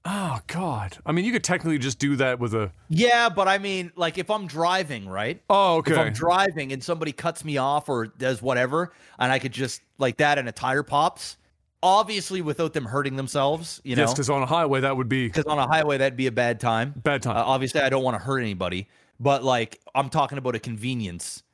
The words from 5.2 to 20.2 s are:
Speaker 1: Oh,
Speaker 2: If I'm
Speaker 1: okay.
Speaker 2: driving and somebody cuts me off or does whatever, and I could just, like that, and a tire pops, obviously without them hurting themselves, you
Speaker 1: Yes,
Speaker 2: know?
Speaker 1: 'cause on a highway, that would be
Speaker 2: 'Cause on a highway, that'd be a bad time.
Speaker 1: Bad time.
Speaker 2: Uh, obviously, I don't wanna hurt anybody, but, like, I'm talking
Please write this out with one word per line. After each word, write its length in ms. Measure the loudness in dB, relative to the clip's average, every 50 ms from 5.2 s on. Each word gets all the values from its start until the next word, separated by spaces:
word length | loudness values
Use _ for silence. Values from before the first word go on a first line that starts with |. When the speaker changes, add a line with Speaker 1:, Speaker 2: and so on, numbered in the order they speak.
| -4 -4 -4 -8 _
Speaker 1:
Oh, 360 | 2 4 6 6 6 4 4 4
Speaker 2:
If 40 | 2 4
I'm 120 | 4 4
Speaker 1:
okay. 20 | 2
Speaker 2:
driving 640 | 0 0 2 2 4 4 2 2 0 -4 -6 -6
and 120 | -6 -8 -4
somebody 280 | -4 -4 -2 -4 -6
cuts 340 | -6 -4 -6 -6 -6 -4 -6
me 120 | -4 -2
off 300 | 0 0 2 0 0 0
or 200 | 0 -2 -2 -2
does 340 | -4 _ -4 -2 -2 -2 0
whatever, 520 | 0 0 2 2 2 2 2 -2 -2 -2 _ _ -20 -20 -4 -2
and 120 | 0 2
I 60 | 2
could 140 | 0 0 -4
just, 300 | -4 -4 -6 -6 -6 -10 _ _ _ 0
like 180 | 0 0 2
that, 220 | 4 4 4 4 2
and 100 | 0 -4
a 20 |
tire 300 | -8 -4 -2 0 0 0
pops, 560 | 0 0 2 2 2 2 0 -4 -14 -14 -16 _ _ _ _ _ _ _ _ _ 4
obviously 580 | 4 4 4 4 2 -4 -6 -4 -4 -6 -4
without 320 | -2 -4 -2 -2 -2 -2 -2
them 120 | -4 -6
hurting 300 | -2 -2 -2 -2 -2 -4
themselves, 640 | -4 -6 -4 0 2 2 2 2 -2 -6 -12 -14 -12 _
you 120 | -2 2
Speaker 1:
Yes, 140 | 2 2 2
Speaker 2:
know? 60 | 2
Speaker 1:
'cause 140 | 0 0 0
on 100 | 0 0
a 60 | 2
highway, 320 | 2 2 2 2 2 2 2
that 160 | 2 0 0
would 120 | 0 0 0
be 200 | 0 0 0 0
Speaker 2:
'Cause 160 | 0 -2 -2
on 140 | 0 0 0
a 80 | 2
highway, 300 | 2 2 2 2 2 2 2
that'd 180 | 2 0 2
be 100 | 0 -2
a 40 | 0
bad 280 | 2 2 2 2 0 0
time. 340 | 0 0 2 2 0 -2 -6
Speaker 1:
Bad 260 | -4 -2 0 0 0
time. 160 | -2 0 0
Speaker 2:
Uh, 40 | 0 2
obviously, 380 | 2 2 0 0 0 0 0
I 80 | 2 2
don't 140 | 2 2 0
wanna 140 | 0 -2 -2
hurt 200 | -2 -2 -2 -2
anybody, 480 | -2 -4 -4 -4 -4 -4 -4 -4 -8 _ _ _ _ _ _ _
but, 240 | 2 2 2 4 2
like, 380 | 2 2 2 0 -4 -8 _ _ -4 -2
I'm 160 | -2 -2 0
talking 300 | 0 0